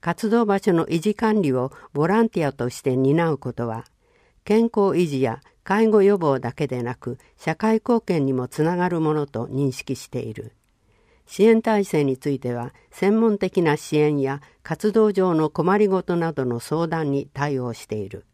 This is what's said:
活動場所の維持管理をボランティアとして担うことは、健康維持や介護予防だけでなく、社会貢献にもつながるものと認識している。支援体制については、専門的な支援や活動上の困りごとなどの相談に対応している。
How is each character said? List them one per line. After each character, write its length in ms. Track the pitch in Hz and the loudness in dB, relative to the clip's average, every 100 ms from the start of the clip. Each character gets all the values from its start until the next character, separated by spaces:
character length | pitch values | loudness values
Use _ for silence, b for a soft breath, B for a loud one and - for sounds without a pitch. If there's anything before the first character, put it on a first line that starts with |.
活 300 | - 170 220 | -4 -4 0
動 140 | 233 | 2
場 140 | 220 196 | 2 0
所 140 | 208 | 2
の 140 | 170 160 | 0 2
維 140 | 165 | -2
持 140 | 208 | -2
管 280 | 208 220 214 | -2 0 2
理 100 | 160 | 2
を 200 | 127 131 B B | 0 -2 B B
ボ 140 | 143 160 | -2 0
ラ 160 | 214 | 2
ン 60 | 226 | 2
テ 120 | - | 0
ィ 60 | 147 | -4
ア 60 | |
と 160 | 127 120 | -2 -6
し 140 | - | -4
て 140 | - 131 | -2 0
担 360 | 135 151 165 | 2 2 0
う 60 | 139 | -2
こ 140 | 131 | -6
と 140 | 117 120 | -8 -6
は、 180 | 113 - _ _ _ _ _ | -8 -12 _ _ _ _ _
健 200 | - 214 | 0 2
康 300 | 233 220 196 | 2 2 2
維 120 | 170 175 | 2 0
持 140 | 139 | 0
や 180 | 127 117 b b | -2 -2 b b
介 240 | - 202 226 | -4 2 4
護 140 | 208 | 6
予 140 | 196 202 | 4 4
防 220 | 165 135 | 2 0
だ 140 | 117 | -2
け 140 | - 147 | -6 -6
で 160 | 123 | -4
な 120 | 120 | -6
く、 240 | 127 - 123 b b | -6 -10 -12 b b
社 200 | - 160 | -8 -2
会 180 | 220 220 | 0 0
貢 240 | - 233 | 2 -2
献 260 | - 170 135 | 0 0 0
に 60 | |
も 160 | 127 127 | 0 -4
つ 140 | - | -2
な 140 | 156 180 | -2 0
が 120 | 180 | 0
る 120 | 175 | 0
も 140 | 156 | 0
の 120 | 151 143 | -2 -4
と 200 | 113 117 | -6 -6
認 260 | 131 139 | -2 -2
識 240 | 127 - 131 | -4 -8 -10
し 120 | - | -8
て 120 | 127 | -10
い 120 | 113 | -8
る。 220 | 107 113 _ _ _ _ _ _ _ _ | -10 -14 _ _ _ _ _ _ _ _
支 180 | - | 2
援 160 | 214 226 | 4 4
体 240 | 226 214 | 2 0
制 200 | 196 160 | 0 0
に 120 | 139 131 | 0 -2
つ 140 | 147 | -4
い 80 | 135 | -4
て 160 | 127 | -4
は、 200 | 120 123 b b | -6 -10 b b
専 300 | - 190 220 | -2 0 2
門 180 | 226 208 | 2 0
的 220 | 185 - | -2 0
な 160 | 165 147 | 0 0
支 220 | - 151 | 0 2
援 220 | 151 147 | 2 2
や 200 | 135 139 b b | -2 -4 b b
活 300 | - 160 214 | -10 -4 0
動 200 | 214 214 | 2 2
上 220 | 196 185 | 2 2
の 160 | 160 156 | 2 0
困 260 | - 160 202 | 0 0 2
り 100 | 208 | 2
ご 160 | 190 | 2
と 140 | 175 175 | 0 -2
な 160 | 165 | -2
ど 140 | 147 127 | -2 -4
の 140 | 120 | -4
相 260 | - 151 165 | -4 -2 -2
談 240 | 165 151 | -2 -2
に 180 | 139 139 | -2 -4
対 260 | - 147 135 | -6 -4 -2
応 140 | 123 | -6
し 120 | 113 - | -10 -8
て 100 | 107 | -8
い 120 | 98 | -8
る。 160 | - _ | -12 _